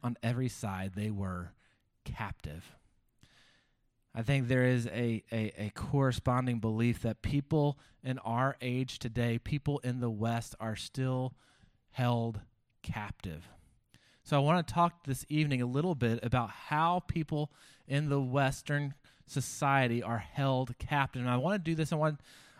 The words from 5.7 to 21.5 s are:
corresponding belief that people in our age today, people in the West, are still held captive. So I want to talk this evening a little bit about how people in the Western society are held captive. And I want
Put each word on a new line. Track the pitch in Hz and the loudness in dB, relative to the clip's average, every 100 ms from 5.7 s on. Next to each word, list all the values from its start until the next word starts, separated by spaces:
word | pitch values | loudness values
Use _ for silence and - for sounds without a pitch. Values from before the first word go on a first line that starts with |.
corresponding | - - 143 135 120 - 127 127 117 | -6 -2 2 2 2 0 0 0 0
belief | 113 107 120 113 | 0 2 2 2
that | 117 107 | -2 -4
people | - 143 143 160 147 135 - _ | -2 -2 2 2 2 0 -10 _
in | 135 127 | -6 -6
our | 107 117 135 - | -2 0 0 0
age | 123 123 131 - | -2 -2 -2 -4
today, | 123 117 117 117 | -4 0 0 0
people | - 147 - 139 | -2 -2 0 -2
in | 123 123 | -2 -2
the | 120 | -2
West, | 107 117 117 - - | 0 0 -2 -4 -8
are | 113 104 | -6 -6
still | - - 131 127 131 - _ _ - _ _ | -6 -2 0 0 -2 -6 _ _ -20 _ _
held | - 123 120 117 104 - _ _ _ | -2 2 2 0 -4 -10 _ _ _
captive. | - 107 104 - 92 78 - - - _ _ - _ _ | -8 -6 -8 -8 -10 -10 -14 -20 -20 _ _ -20 _ _
So | - 147 | 0 2
I | |
want | 143 175 160 | 4 2 2
to | |
talk | 175 170 - | 2 2 0
this | - 131 - | -6 -6 -2
evening | 151 151 131 | 0 2 2
a | 123 | 0
little | 131 180 | 0 0
bit | 147 120 117 | 2 2 2
about | 117 123 117 | 2 2 0
how | - - 151 165 180 - | -6 -2 2 4 2 0
people | 170 156 151 147 - - - - | -2 -2 -2 -2 -6 -20 -20 -2
in | 139 151 | 0 2
the | 139 | 2
Western | 131 135 135 135 - 143 143 - - - - | 2 2 2 0 -2 -2 -2 -6 -18 -20 -6
society | 143 - - 139 139 123 117 | -4 -4 0 4 4 4 2
are | 113 117 | 0 -2
held | - - 135 127 131 123 | -4 0 2 2 -2 -6
captive. | - 147 131 131 | -2 0 0 -2
And | 123 | 0
I | 123 | 0
want | 156 | 0